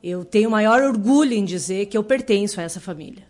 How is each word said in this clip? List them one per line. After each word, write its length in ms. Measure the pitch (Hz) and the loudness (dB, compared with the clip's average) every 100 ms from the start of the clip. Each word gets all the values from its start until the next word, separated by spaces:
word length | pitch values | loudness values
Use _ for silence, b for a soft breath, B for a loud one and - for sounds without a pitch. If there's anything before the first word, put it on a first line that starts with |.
Eu 200 | 175 180 | -8 -8
tenho 240 | 175 208 220 | 0 2 2
maior 320 | 214 214 233 | 2 4 4
orgulho 520 | 277 226 202 285 294 | 2 0 4 4 4
em 120 | 226 | 0
dizer 420 | 190 180 139 190 202 | -2 -4 -6 -4 -2
que 100 | 220 | -2
eu 60 | |
pertenço 560 | 214 262 254 202 208 190 | 0 -2 2 0 0 -6
a 40 | |
essa 160 | 165 175 | -8 -10
família 440 | 185 156 156 190 | -12 -12 -14 -20